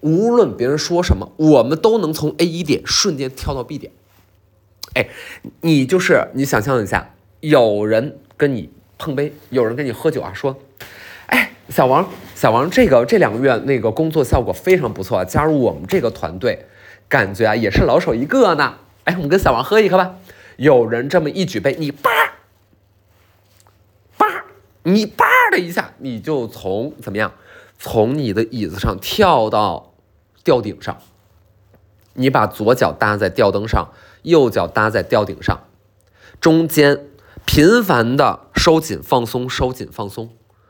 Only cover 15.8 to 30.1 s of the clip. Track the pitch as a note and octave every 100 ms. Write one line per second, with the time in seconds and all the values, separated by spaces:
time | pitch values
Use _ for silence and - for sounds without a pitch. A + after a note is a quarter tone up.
15.8 | F#2 F#3+ A#2+ - E2+ F#2 A#2+ F#2+ - _
16.8 | - - - C3+ G2 G2 A2 A2 G#2 -
17.8 | E3 C#3+ F3+ A#2 C#3+ C4+ G#3+ D#3 C3 -
18.8 | _ _ - F3+ D3 F#3+ E3 A#2 - G#3+
19.8 | G3+ F#3 F3+ - - - - - C#3 B2+
20.8 | A2+ A#2 C#3 F3+ D#3 G3 F3 A2 C#3 C#3+
21.8 | D3 - - - - - _ _ _ _
22.8 | _ _ _ _ _ _ _ _ _ _
23.8 | _ _ _ - G#4+ - - - _ _
24.8 | D#3+ G3+ G#3+ - - - A#4 F#4 F3 F3
25.8 | - - C3+ A2+ B2 D3 A2+ - F#2+ G2
26.8 | C#3+ - - G2+ G#2+ - _ - - _
27.8 | - A#2 G#2+ D3+ B2+ G2 - B2 F#2 F#2+
28.8 | A#2 F#2+ - - G3 C#3+ A2 A2 G#2 D#2+
29.8 | - _ _